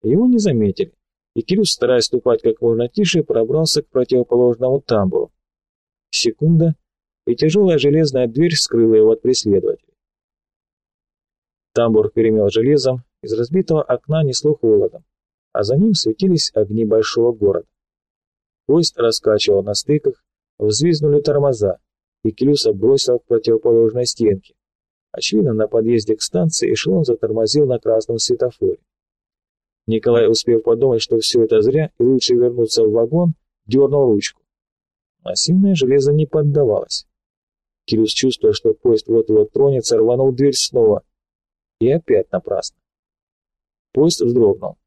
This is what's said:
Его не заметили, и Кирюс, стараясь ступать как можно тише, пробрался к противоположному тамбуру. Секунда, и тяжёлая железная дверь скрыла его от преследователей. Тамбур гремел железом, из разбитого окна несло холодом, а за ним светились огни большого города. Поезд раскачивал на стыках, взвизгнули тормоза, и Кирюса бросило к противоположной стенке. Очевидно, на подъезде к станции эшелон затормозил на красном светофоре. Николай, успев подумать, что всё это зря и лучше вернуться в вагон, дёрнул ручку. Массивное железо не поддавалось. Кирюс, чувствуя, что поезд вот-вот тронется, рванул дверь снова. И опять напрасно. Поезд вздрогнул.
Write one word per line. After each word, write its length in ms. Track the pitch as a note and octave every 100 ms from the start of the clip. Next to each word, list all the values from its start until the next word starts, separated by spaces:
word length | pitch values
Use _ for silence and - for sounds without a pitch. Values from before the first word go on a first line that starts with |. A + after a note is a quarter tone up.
Его 240 | A2+ D3+ B3+
не 120 | B3
заметили, 560 | G#3 A#2+ G#2 F#2+ G2 _ _ _ _
и 80 | -
Кирюс, 300 | - F#3+ G3+
стараясь 320 | - A#2+ B2
ступать 360 | A2+ B2 B2 A#2
как 220 | - A2
можно 260 | A#2 A2+ B2
тише, 340 | - F#3+ F3
пробрался 600 | D3 A#2 A2+ D3 D#3+ -
к 60 | -
противоположному 920 | C3 B2 B2+ A#2+ A#2+ B2 A#2 B2+ C#3+
тамбуру. 500 | - A2+ F#2+ - - _ _ _ _ _ _ _ _
Секунда, 640 | - A#2+ - D#3 E3 E3 D#3 _ _ _ _ -
и 100 | A#2+
тяжёлая 420 | D#3 F3+ F#3+ D#3+
железная 480 | C#3 D3+ D#3 C3 B2
дверь 280 | A#2 E3+
скрыла 400 | E3 - A#2 A2+
его 180 | A2 G#2+
от 100 | A2
преследователей. 720 | - - G#2+ G2 F#2+ - _ _ _ _ _ _ _ _ _ _ _ _ _ _ _ _ _ _ _
Тамбур 380 | - A#2 A2 G#2+
гремел 360 | - A2+ A2 G2+
железом, 540 | A2+ A#2+ D3 B2+ B2+ - _
из 100 | A2
разбитого 500 | A2 A#2+ F3 F#3 D#3
окна 400 | - B2 - D#3
несло 300 | D3 B2 D3
холодом, 500 | D3 A#2 G#2+ G2 - _ _ _ _ _
а 100 | -
за 140 | G#2 C3+
ним 180 | G#3+
светились 560 | G3 - A2 F#3+ E3+ -
огни 300 | - G2+ G#2+
большого 480 | A2 A2 G#2+ - A#2
города. 340 | A2+ G2+ F#2+ - _ _ _ _ _ _ _ _ _ -
Поезд 320 | D3+ D#3+ -
раскачивал 640 | A#2 A2 - G#2 - G2
на 120 | G2
стыках, 500 | G2+ - D3+ - - _ _ _ _
взвизгнули 640 | G#2+ G#2 E3 D#3 D3+ D3
тормоза, 580 | D3 C#3+ C#3 A#2+ G2+ F2+ _ _ _ _
и 80 | A2
Кирюса 400 | G#2+ C3 C#3+ A2+
бросило 460 | G2+ B2+ C#3 - B2
к 60 |
противоположной 840 | _ A#2 A2+ A2+ - A2+ A2+ A#2 B2
стенке. 480 | - A2 G2 _ _ _ _ _ _ _
Очевидно, 400 | - - G#3+ E3
на 160 | G#2+ G#2+
подъезде 480 | A#2 A2+ A#2 A2 A2
к 60 |
станции 500 | - F3 E3+ - -
эшелон 320 | - - F#3
затормозил 640 | C#3+ A2+ A2+ G#2+ A2 D3 C#3
на 120 | A#2+
красном 400 | - A2 - A2+
светофоре. 600 | - B2 B2 - G2 - _ _ _ _ _ _ _ _ _ _ -
Николай, 420 | A2 A#2+ A#2 A2
успев 340 | A2+ - A#2
подумать, 400 | A#2 A#2 C3 A2+
что 160 | - A2+
всё 240 | - B2
это 180 | A2 A2
зря 300 | G#2+ C#3+ D3+ _
и 40 |
лучше 320 | A#2+ C3 -
вернуться 500 | A#2+ B2 A#2+ A2+ -
в 80 | A2
вагон, 420 | A2 A#2 D#3 F3 D#3+ _ _ -
дёрнул 460 | B2+ C#3 C#3+ C3
ручку. 300 | G#2 - _ _ _ _ _ _ _ _ _
Массивное 500 | - - - F3+ G3
железо 380 | F3+ B2+ C#3 C#3
не 140 | D3+ D3+
поддавалось. 800 | D#3 D3 C#3+ C3+ G2+ - - - _ _ _ _ _ _ _
Кирюс, 280 | - A2+ A2
чувствуя, 400 | - C3 - -
что 220 | G#2 A2+
поезд 340 | G#2+ B2 A2 -
вот-вот 440 | A2+ A2 G#2+ G#2+
тронется, 440 | - C#3+ C3 - A#2
рванул 360 | A2+ B2 C3+
дверь 220 | B2 C#3
снова. 480 | C3 - B2+ A2+ G2+ _ _ _ _ _ _ _ _
И 100 | A#2
опять 400 | D#3+ - G#2+ F2+
напрасно. 460 | F#2 - G2 - _ _ _ _ _ _ _ _ _ _ _ _
Поезд 280 | - D#3 -
вздрогнул. 560 | B2 A#2+ A2 F#2 F#2+ -